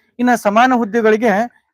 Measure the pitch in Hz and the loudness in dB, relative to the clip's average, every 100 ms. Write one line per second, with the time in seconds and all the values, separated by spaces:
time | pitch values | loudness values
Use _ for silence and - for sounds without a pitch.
0 | _ - 247 233 208 214 254 247 226 233 | _ -4 -2 0 0 2 2 0 -2 -2
1 | 220 220 233 196 240 _ _ | 0 2 0 -2 -4 _ _